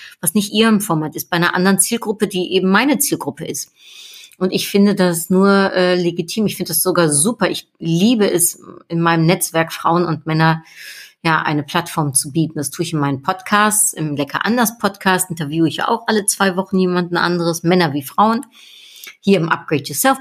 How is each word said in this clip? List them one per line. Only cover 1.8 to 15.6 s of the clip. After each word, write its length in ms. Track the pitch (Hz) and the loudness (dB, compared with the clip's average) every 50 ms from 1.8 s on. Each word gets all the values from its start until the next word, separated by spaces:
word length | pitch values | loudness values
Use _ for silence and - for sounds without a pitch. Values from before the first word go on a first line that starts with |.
| - - 233 - - 202 208 - 214 | 0 -2 -2 -4 -4 -4 -4 -2 -4
die 260 | 196 - 180 175 - 180 | -4 -2 -4 -4 -2 0
eben 160 | 185 185 185 | 0 2 2
meine 300 | 196 208 247 294 277 247 | 2 2 2 2 2 0
Zielgruppe 460 | - - 160 - - 143 - - 160 | 0 -2 -4 -4 -6 -8 -10 -10 -10
ist. 280 | - 151 - - - _ _ - - - - - - - - - - _ | -10 -8 -10 -10 -12 _ _ -20 -20 -20 -20 -20 -20 -20 -20 -20 -18 _
Und 140 | - 185 190 - | -4 -4 -2 -2
ich 160 | 190 - - | -2 -4 0
finde 260 | - 202 202 208 196 | 2 4 4 4 4
das 340 | 202 185 180 170 165 - - | 4 2 2 0 0 -2 0
nur, 200 | 185 185 196 196 196 196 196 190 - | 2 4 4 4 4 4 4 2 2
äh, 220 | 185 180 180 180 | 2 2 2 2
legitim. 500 | 180 175 170 165 175 165 165 - 220 214 | 2 0 -2 -2 -4 -6 -4 -2 -2 -2
Ich 100 | 180 - | -2 -2
finde 140 | - 180 - | -4 -6 -4
das 120 | 165 - | -4 -2
sogar 280 | - 185 165 175 170 156 | 0 0 2 4 4 4
super. 400 | 147 143 151 220 233 - 185 - | 4 2 2 2 0 0 -2 -2
Ich 180 | - - - _ _ - | -2 -4 -10 _ _ -8
liebe 520 | 165 165 165 170 190 233 254 214 202 - | -4 0 0 2 4 4 4 4 2 2
es, 280 | - 170 - - - - - - - - _ | 2 0 0 -2 -4 -6 -16 -20 -20 -20 _
in 140 | - 170 165 | -6 -2 0
meinem 240 | 165 170 165 165 165 | 2 2 4 4 4
Netzwerk 480 | 165 190 170 - - - 165 160 160 - | 4 2 2 0 -2 0 -2 -2 -2 -4
Frauen 320 | - - 156 165 175 175 | -4 -2 0 2 2 0
und 200 | 165 156 160 - | 0 -2 -4 -4
Männer, 380 | 156 160 156 160 160 160 160 - - - - - - - - - - _ _ | -2 0 2 4 4 2 0 -4 -14 -20 -20 -20 -20 -20 -20 -20 -20 _ _
ja, 200 | - 165 160 - | -2 0 0 0
eine 220 | - - 151 147 143 | 0 0 -2 -2 -4
Plattform 500 | - - 175 165 - - 165 151 143 131 | -2 -4 -4 -4 -4 -4 -4 -2 -2 -2
zu 180 | - - 151 | -4 -6 -4
bieten. 220 | 127 165 156 160 - | -2 -2 -2 -2 -2
Das 160 | 151 139 - | -6 -8 -8
tue 120 | - - 170 | -6 -8 -6
ich 80 | 160 165 | -4 -2
in 60 | 151 | -2
meinen 220 | 143 139 139 135 | -2 -2 -2 -4
Podcasts, 680 | 139 - 190 - - - 208 208 214 214 208 - - - | -2 -4 -4 -4 -4 0 2 2 2 2 2 2 0 -2
im 240 | - - 156 156 143 | -2 -4 -4 -4 -2
Lecker 300 | 135 143 - - - - | -4 -4 -4 -4 -4 -2
anders 320 | 196 233 254 233 208 - | 0 0 0 0 -2 -2
Podcast 520 | - - 196 202 - - 196 185 180 - - | -2 -4 -4 -2 -2 -2 0 0 0 0 -4
interviewe 380 | 165 165 156 139 156 165 | -6 -8 -6 -4 0 0